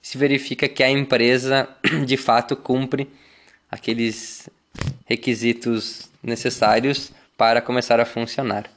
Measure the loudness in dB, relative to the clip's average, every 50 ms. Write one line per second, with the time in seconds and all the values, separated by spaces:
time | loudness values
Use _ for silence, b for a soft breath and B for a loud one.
0 | _ -14 -2 0 2 2 2 0 0 -6 -4 -2 -2 -2 2 2 2 4 4 2
1 | 2 2 2 4 4 4 4 4 2 2 0 0 0 -2 -8 _ -2 -2 0 0
2 | 0 0 -2 -2 2 2 2 2 2 0 -6 -6 -2 -2 -2 0 0 -2 -4 -4
3 | -4 -8 b b b b b b b b b b b b -16 -8 -4 -4 -2 0
4 | -2 -2 -4 -6 -12 -14 -16 -16 -20 -20 _ _ _ _ _ -8 -8 -8 -8 -8
5 | _ _ -4 -2 0 -4 -2 0 0 0 0 0 -2 -2 -2 -2 -4 -8 -12 -14
6 | -18 -20 _ _ -6 -6 -6 -2 -2 -4 0 2 4 4 4 4 2 0 -2 -2
7 | -6 -12 b b b b b 2 2 4 4 2 0 0 -2 -2 2 2 2 2
8 | 2 0 -2 -6 -6 -4 -4 -4 -4 -2 -4 -4 -6 -10 _